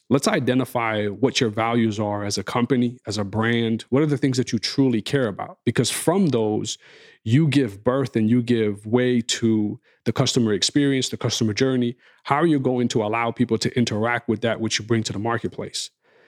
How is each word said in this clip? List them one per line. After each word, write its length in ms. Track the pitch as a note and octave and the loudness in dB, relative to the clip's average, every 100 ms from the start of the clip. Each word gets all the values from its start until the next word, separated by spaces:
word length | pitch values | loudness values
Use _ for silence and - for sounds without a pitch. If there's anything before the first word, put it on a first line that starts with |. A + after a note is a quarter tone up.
| _ | _
let's 180 | C3+ A3 | 0 2
identify 800 | G#3 B2 B2+ B2 B2 A2+ G#2+ G#2 | 0 0 0 -2 -2 -2 -2 -2
what 340 | G2+ B2+ - | -2 -2 0
your 80 | A#2 | 0
values 500 | G#2 A2+ A#2+ A2+ G#2 | 0 0 2 2 0
are 240 | G#2 G#2 | -2 -4
as 140 | G2+ G2 | -4 -6
a 60 | |
company, 560 | - - - B2+ A#2+ A#2+ - | -4 -2 2 2 0 -4 -8
as 100 | G#2 | -6
a 60 | |
brand. 640 | G2+ A2 A2+ A#2 A2+ A2+ - | -4 -2 0 0 0 -2 0
What 140 | C3 | 0
are 40 | D#3 | 2
the 100 | C#3 | 2
things 200 | C#3 B2+ | 0 0
that 140 | A#2+ | 0
you 80 | A2+ | -2
truly 420 | - - C3+ A2+ | -2 0 2 2
care 260 | - C#3+ A#2 | 0 -2 -2
about? 300 | F#2+ - - - | -4 -10 -6 -2
Because 240 | - A#2+ | 0 0
from 380 | - - F#3+ F3 | 0 0 2 2
those, 500 | A#2+ G#2+ G#2+ G#2+ - - - - - | 2 0 0 -4 -10 -16 -20 -20 -12
you 240 | A2 C3 D#3+ | 2 4 4
give 360 | C3+ A#2+ G2 | 2 0 0
birth 320 | B2 C3+ B2 A#2 | -2 0 0 0
and 140 | A2 | 2
you 140 | B2 | 2
give 420 | A#2+ A#2 G#2+ G2+ G#2+ | 2 0 0 -2 0
way 360 | B2 B2 A#2+ | 2 2 2
to 580 | - - A2+ A2 G#2 A2+ _ _ | 0 -2 2 2 0 -4 _ _
the 80 | - | -4
customer 420 | - B2+ C3 A2 | 0 0 2 2
experience, 560 | G2 - D3 C#3 C3 - | 0 0 2 2 0 -2
the 80 | A2+ | -4
customer 360 | A#2+ - G#2+ | -4 0 -2
journey. 420 | G2+ C3 B2+ A#2+ - _ _ - | 2 0 2 -2 -4 _ _ -2
How 100 | C#3 | 2
are 120 | E3 | 4
you 120 | D3 | 2
going 300 | C3 B2+ A#2+ | 2 0 0
to 140 | A#2+ | 0
allow 280 | G#2 A2+ A#2 | 0 -2 -2
people 260 | A2+ A#2 A2 | -2 0 0
to 160 | - B2 | 0 0
interact 520 | A#2 G#2 A#2 A#2+ - | 0 0 -2 -2 -2
with 140 | G#2+ | -2
that 180 | A#2 A2 | 0 -2
which 200 | A2 - | -2 -4
you 60 | G#2+ | 0
bring 160 | A#2 | -2
to 100 | - | 0
the 60 | F#2+ | -4
marketplace? 720 | A2+ A#2 - - F#2+ - - - _ _ | -4 -4 -4 -8 -10 -10 -12 -16 _ _